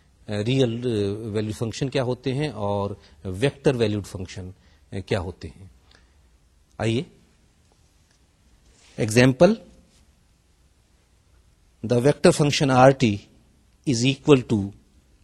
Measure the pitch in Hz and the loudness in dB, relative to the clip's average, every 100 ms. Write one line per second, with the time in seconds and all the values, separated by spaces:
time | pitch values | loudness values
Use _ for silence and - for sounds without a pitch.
0 | _ _ - 104 107 135 123 117 123 107 | _ _ -10 -6 0 0 0 -2 -4 -2
1 | 101 104 113 104 107 104 113 - 139 143 | -2 -6 -6 -6 -6 -6 -8 -6 -4 -4
2 | 123 123 131 127 151 107 101 101 101 101 | -4 -4 -6 -4 -6 -6 -4 -4 -6 -8
3 | - _ 98 92 139 - 156 127 107 104 | -18 _ -12 -4 -4 -2 -2 0 -2 -2
4 | 95 92 92 - 92 - _ _ _ 101 | -8 -12 -14 -14 -16 -18 _ _ _ -12
5 | - 107 87 - 78 - 95 _ _ _ | -4 -4 -6 -12 -16 -18 -20 _ _ _
6 | _ _ _ _ _ _ _ - 110 117 | _ _ _ _ _ _ _ -6 -2 -2
7 | - - _ _ _ _ _ _ _ _ | -6 -14 _ _ _ _ _ _ _ _
8 | _ _ _ _ _ _ _ _ - - | _ _ _ _ _ _ _ _ -14 -6
9 | 117 113 127 127 180 226 - - _ _ | 0 4 4 6 4 2 -8 -20 _ _
10 | _ _ _ _ _ _ _ _ _ _ | _ _ _ _ _ _ _ _ _ _
11 | _ _ _ _ _ _ _ _ 107 123 | _ _ _ _ _ _ _ _ -4 0
12 | 135 - 180 156 147 - 139 127 135 135 | 0 4 2 4 0 0 2 6 6 6
13 | 113 104 - _ _ _ _ _ - 117 | 2 0 -8 _ _ _ _ _ -4 0
14 | 127 135 - 135 113 110 98 - _ _ | 0 0 4 4 4 -2 -2 -10 _ _
15 | _ _ | _ _